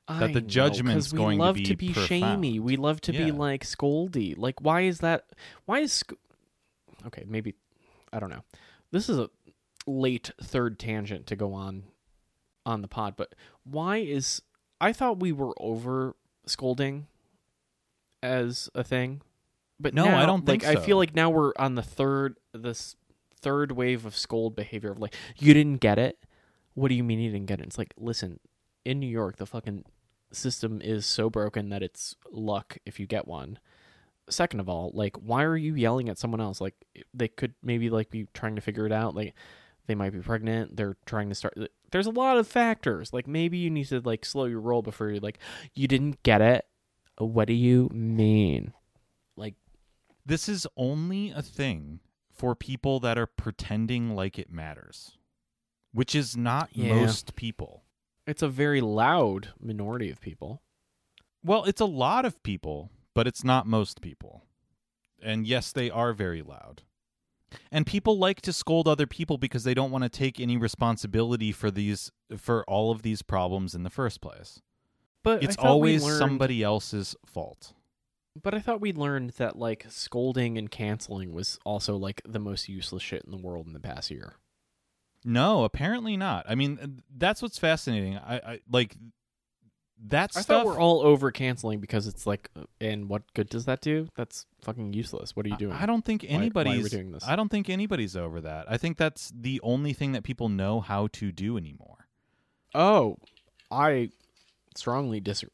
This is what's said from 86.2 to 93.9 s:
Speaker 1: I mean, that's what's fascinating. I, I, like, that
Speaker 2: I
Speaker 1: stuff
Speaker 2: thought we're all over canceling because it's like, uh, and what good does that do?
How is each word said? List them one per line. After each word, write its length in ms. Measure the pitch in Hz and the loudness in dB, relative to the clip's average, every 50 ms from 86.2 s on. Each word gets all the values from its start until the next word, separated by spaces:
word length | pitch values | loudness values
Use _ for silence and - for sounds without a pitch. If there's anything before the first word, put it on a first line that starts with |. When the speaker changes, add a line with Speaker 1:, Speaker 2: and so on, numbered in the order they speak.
| 196 180 113 87 - | -2 -2 -2 -4 -2
Speaker 1:
I 80 | - 113 | -2 0
mean, 480 | 131 139 143 147 - 135 143 135 127 - _ 139 | 0 0 0 -2 -6 -10 -14 -14 -16 -20 _ -6
that's 240 | 123 165 196 214 - | -2 0 0 0 -2
what's 160 | 247 226 - | -6 -10 -4
fascinating. 640 | - - 160 160 156 - 135 117 104 95 95 98 101 | 0 2 2 2 2 0 -2 -2 -2 -2 -4 -6 -6
I, 180 | 67 - 123 | -8 -8 -8
I, 240 | 123 - 113 117 107 _ 117 | -8 -8 -10 -14 -14 _ 2
like, 240 | 123 127 120 104 - - 113 117 - _ _ _ _ _ _ _ _ _ _ 110 _ _ _ _ _ - 110 | 2 2 2 2 -2 -16 -20 -20 -20 _ _ _ _ _ _ _ _ _ _ _ _ _ _ _ _ -14 -6
that 280 | 104 143 151 190 208 - | -2 0 0 0 0 -2
Speaker 2:
I 60 | 180 | -2
Speaker 1:
stuff 40 | 208 | 2
Speaker 2:
thought 200 | - 226 233 233 | 4 6 6 6
we're 120 | 208 165 160 | 4 4 6
all 220 | 170 170 170 151 | 6 6 8 8
over 300 | 139 147 147 135 139 127 | 10 8 8 8 6 0
canceling 500 | - - 131 127 127 - - 110 107 104 | 0 0 -2 -2 -2 -2 -2 -4 -4 -4
because 260 | 101 - - 107 104 | -4 -2 -2 -2 -2
it's 200 | 107 - - - | -2 -6 -6 -2
like, 240 | 104 101 - - - - | -2 -2 -2 -4 -10 -18
uh, 100 | 80 - - _ - | -18 -18 -16 _ -6
and 300 | 110 110 107 104 101 98 | -4 -4 -4 -4 -4 -4
what 140 | 101 104 - _ | -4 -4 -6 _
good 160 | - - 104 - | -4 -4 -4 -2
does 160 | - 117 123 | -4 -6 -2
that 160 | 131 127 - | -2 -4 -2
do? 280 | - 151 | 0 0